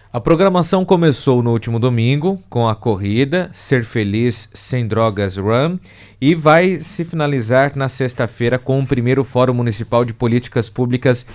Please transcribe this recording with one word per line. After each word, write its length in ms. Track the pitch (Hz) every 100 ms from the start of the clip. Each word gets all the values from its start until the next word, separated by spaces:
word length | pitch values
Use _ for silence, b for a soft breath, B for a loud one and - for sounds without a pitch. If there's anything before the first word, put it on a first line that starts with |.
| b
A 60 | 123
programação 640 | - 160 196 180 165 190
começou 580 | 185 185 165 131 - 123
no 120 | 120
último 260 | 117 113 117
domingo 580 | 123 120 113 143 170 196 -
com 180 | 123 117
a 80 | 104
corrida 720 | 123 98 101 110 139 175 180
Ser 320 | - - 131 110
Feliz 640 | 120 101 104 120 117 -
Sem 320 | - - 127 117
Drogas 520 | 104 113 101 98 95
Run 420 | 98 117 151 180 b b b b
e 160 | 135 165
vai 460 | 151 160 185 175
se 240 | 160 - 170
finalizar 720 | 165 147 139 113 127 139 139
na 100 | 135
sexta-feira 720 | - 127 - 117 - 120 123
com 180 | - 135
o 80 | 135
primeiro 380 | 127 117 135
Fórum 300 | 127 127 127
Municipal 500 | 123 120 104 113 120
de 100 | 120
Políticas 540 | 110 120 117 120 - 110
Públicas 580 | - 123 123 135 123 -